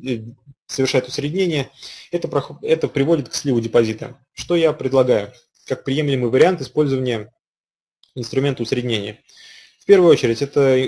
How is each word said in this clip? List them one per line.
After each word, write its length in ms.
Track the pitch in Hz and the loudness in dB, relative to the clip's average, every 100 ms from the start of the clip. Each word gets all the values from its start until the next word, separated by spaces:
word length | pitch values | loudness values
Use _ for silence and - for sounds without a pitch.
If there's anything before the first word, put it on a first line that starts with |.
| 131 | -6
э, 200 | 117 113 113 _ _ _ | -6 -8 -18 _ _ _
совершает 400 | - 131 135 - | -4 0 0 -2
усреднение, 640 | - 143 180 185 151 127 _ - - - | -8 -6 -2 -2 -2 -6 _ -20 -20 -8
это 160 | 175 151 | -6 -4
прох-, 320 | 147 - 147 | -4 -6 -10
это 260 | - 156 127 | -2 -2 0
приводит 400 | - 139 165 127 | -2 0 0 -2
к 40 | |
сливу 280 | - 143 120 | -6 -2 -2
депозита. 580 | 113 120 113 107 113 - _ | 2 2 2 -2 -10 -16 _
Что 240 | - - 175 | -18 -4 0
я 160 | 160 | 0
предлагаю 580 | 147 135 135 127 113 104 - _ _ - | 0 0 2 2 2 -2 -14 _ _ -8
как 200 | 135 - | -8 -4
приемлемый 440 | 139 147 131 123 | -2 -2 -2 0
вариант 300 | 127 165 180 | 4 4 4
использования 760 | 131 151 147 131 127 113 107 _ _ _ _ _ _ _ _ | -4 -2 0 0 -2 -4 -8 _ _ _ _ _ _ _ _
инструмента 480 | - 117 131 139 131 | -14 -6 -2 -2 -4
усреднения? 600 | 113 127 120 110 104 110 _ - - - - _ | -4 -4 -4 -4 -6 -12 _ -20 -20 -20 -20 _
В 60 | - | 4
первую 260 | 196 175 | 6 8
очередь, 300 | 143 120 113 | 6 2 -2
это 440 | 139 147 135 131 | -2 2 4 2